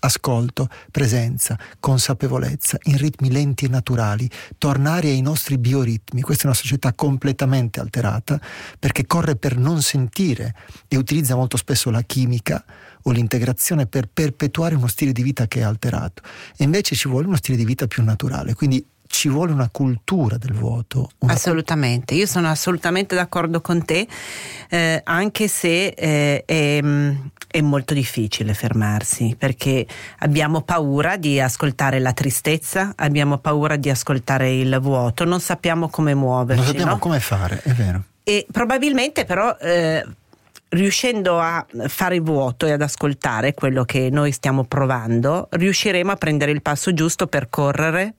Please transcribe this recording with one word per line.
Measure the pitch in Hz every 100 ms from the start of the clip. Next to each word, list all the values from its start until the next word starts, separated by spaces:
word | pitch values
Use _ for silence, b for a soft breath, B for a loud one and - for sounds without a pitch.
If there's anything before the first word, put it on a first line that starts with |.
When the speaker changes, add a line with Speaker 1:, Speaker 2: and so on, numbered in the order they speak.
Speaker 1:
ascolto, | 143 - - 120 120 - 135 B B
presenza, | - 135 120 117 127 - 110 B B
consapevolezza, | - 131 - 123 135 127 131 143 - -
in | - 139
ritmi | 147 - 131
lenti | 131 147 135
e | 135
naturali, | 127 - 123 110 104 120 B B -
tornare | 147 135 143 170 156
ai | 135
nostri | 131 156 - 139
bioritmi. | 120 139 123 113 - 123
Questa | 139 147
è | -
una |
società | 107 - 139 131
completamente | - 147 135 139 131 135 135 120 113
alterata, | 117 - 107 110 - 143 B B B B
perché | 135 - 135
corre | 170 160 135
per | 143 123
non | 127 165
sentire | 139 143 123 - 190 117 110 - B B _
e | 135
utilizza | 131 147 143 123
molto | 127 123
spesso | - 127 -
la | 113
chimica | 113 - 127 120 - 78 - B B B
o | -
l'integrazione | 120 113 127 117 127 - 160 123
per | 139 110
perpetuare | - 151 - 147 - 165
uno | 156 123
stile | - 143
di | 120
vita | 127 139 113
che | -
è |
alterato. | 110 107 - - 78 - B B B -
E |
invece | 143 180 202
ci | - 143
vuole | 127 170
uno | 180
stile | - 131
di |
vita | 113 131 123
più | -
naturale, | 113 110 135 131 -
quindi | 113 147 131 - _ _
ci | - 151
vuole | 139 175
una | 147 117
cultura | - 135 120 - 190 120 117
del | 123
vuoto, | 110 113 117 117 131 139 _
una | 123
Speaker 2:
Assolutamente, | 165 - 165 156 156 131 120 123
io | 147 202
sono | 147 165
assolutamente | 156 - 175 175 185 196
d'accordo | 185 175 180 170 170
con | - 170
te, | 160 160 220 B B B B B B
eh, | 175 165 160
anche | - 165 208 - 214
se, | - 175 170 190
eh, | - 156 151 147 143
è, | - 156 147 147
mm, | 147 143 143 143 135 - -
è | 165
molto | 151 143 135
difficile | 147 127 - 107 - 107
fermarsi, | 104 117 113 107 107 - - 117 117
perché | 139 131 - 131 120 B B B
abbiamo | - 147 151 160
paura | - 175 147 139 151 196
di | 151 139
ascoltare | 131 - 151 123 139 131
la | 131
tristezza, | 117 139 127 - 156 - 190 196 -
abbiamo | 151 143 143 139
paura | - 151 151 151
di | 139
ascoltare | 131 - 135 - 135 131
il | 131 131 131
vuoto, | 135 135 123 117
non | 170 180
sappiamo | - 175 170 165 165
come | - 156
muoverci, | 139 131 127 123 123
Speaker 1:
Non | 127
sappiamo | 147 170
Speaker 2:
no? | 202
Speaker 1:
come | 175 156
fare, | - 101 90 95
è | -
vero. | 123 101 90 98 _
Speaker 2:
E | - 208 -
probabilmente | - 233 262 294 262 262 311
però, | 247 180 220 -
eh, | 160 175 165 160 - - _ _ _ - _
riuscendo | 170 196 190 254 233 185 170
a | 165 170 - 117 135
fare | - 185 180
il |
vuoto | 160 147 135 123 160
e |
ad | 147
ascoltare | 147 - 147 135 143 110 123
quello | 143 135 131 123
che | 127 131
noi | 143 147
stiamo | 135 139 135
provando, | 127 147 135 127 113 117 123 165 -
riusciremo | 165 185 185 220 180 180
a | 202
prendere | 160 151 143
il | 151
passo | 151 147 -
giusto | 175 160 - 180
per | 147 127
correre | - 143 139 160 160 196